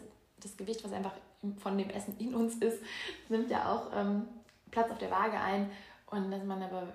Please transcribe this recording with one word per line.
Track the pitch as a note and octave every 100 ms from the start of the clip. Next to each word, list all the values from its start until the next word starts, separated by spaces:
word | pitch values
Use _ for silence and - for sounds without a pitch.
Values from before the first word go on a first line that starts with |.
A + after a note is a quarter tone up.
| - - _ -
das | G3+ -
Gewicht, | G3 A3+
was | G#3
einfach | G3 F#3+ - - - G3+ G3+
von | G3 G3
dem | G3
Essen | G3+ G3+ G3+
in | A#3
uns | A#3+ A3+ A3+
ist, | A3+ A3+ - - - - -
nimmt | A3+ B3+
ja | - -
auch, | A3+ - G#3
ähm, | G3+ G3+ A#3 - - - -
Platz | A3+ A3+
auf | G#3
der | F#3+
Waage | F#3 A3 G#3
ein | F#3+ G3+ G3+ G3+ - - -
und | G#3 F#3+
dass | G3
man | G3 F#3+
aber | F#3 F#3 F3+